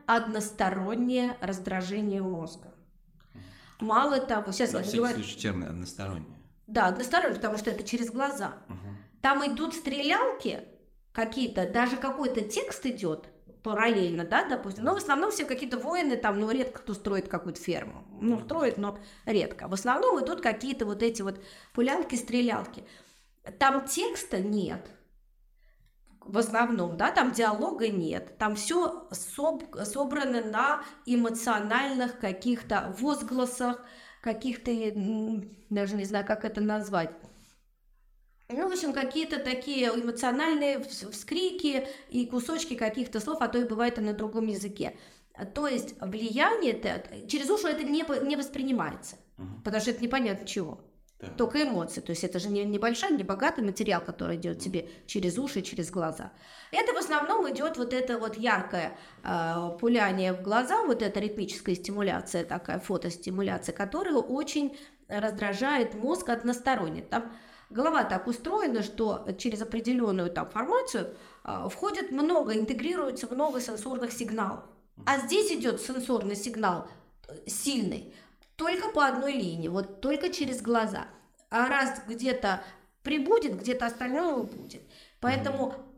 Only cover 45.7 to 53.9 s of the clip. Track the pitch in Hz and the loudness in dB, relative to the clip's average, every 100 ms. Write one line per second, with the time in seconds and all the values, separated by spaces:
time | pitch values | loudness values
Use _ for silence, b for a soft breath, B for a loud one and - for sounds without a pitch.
45.7 | 247 - - 190 214 226 226 359 453 285 | 0 -4 -8 -6 -4 -2 2 4 4 2
46.7 | - 208 - - 208 - 294 339 415 339 | 2 -2 -4 -6 -14 -4 -2 2 2 2
47.7 | 311 277 311 320 269 277 294 277 - 262 | -2 0 0 2 0 2 0 -2 -4 0
48.7 | 240 156 - - - _ - 95 107 214 | 2 0 -4 -14 -18 _ -14 -12 -8 -2
49.7 | 214 220 240 233 269 226 196 - 202 165 | 0 2 0 0 2 2 0 -4 -4 -4
50.7 | - - - - - 90 82 233 294 285 | -8 -16 -20 -20 -14 -10 0 2 2 2
51.7 | 196 165 - - 165 180 180 202 202 202 | 0 -2 -6 -4 -2 -2 -2 0 0 0
52.7 | 208 226 233 392 294 185 196 294 330 202 | 0 0 0 2 2 0 2 2 2 -2
53.7 | 190 208 | 0 2